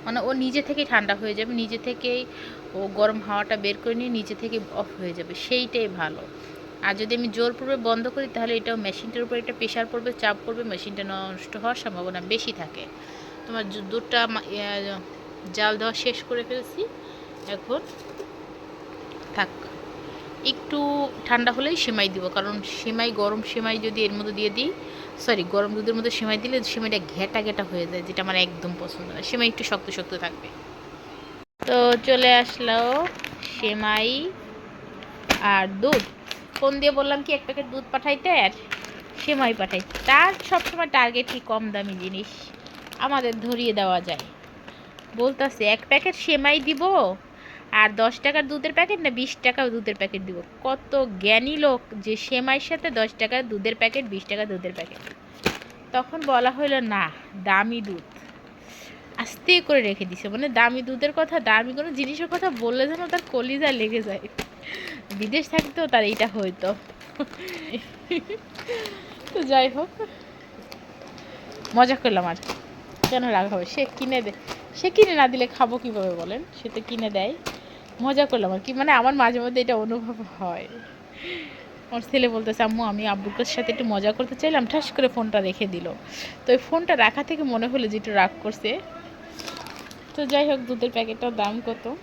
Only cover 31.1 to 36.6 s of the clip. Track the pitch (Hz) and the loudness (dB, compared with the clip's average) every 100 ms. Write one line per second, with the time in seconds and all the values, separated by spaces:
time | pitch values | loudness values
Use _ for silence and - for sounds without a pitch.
31.1 | - - - - _ - 247 240 240 254 | -16 -16 -18 -20 _ 2 6 6 4 4
32.1 | 254 254 247 247 - 233 226 240 277 349 | 6 8 8 6 -2 2 2 4 2 0
33.1 | - - - - - 220 214 214 214 226 | -4 -12 -10 -12 -4 -2 0 2 2 2
34.1 | 269 349 - - - - - - - - | 0 -4 -8 -14 -16 -16 -16 -16 -16 -16
35.1 | - - - 208 196 190 196 254 277 - | -14 -2 2 4 4 2 0 4 4 2
36.1 | - - - - - | -12 -14 -14 -12 0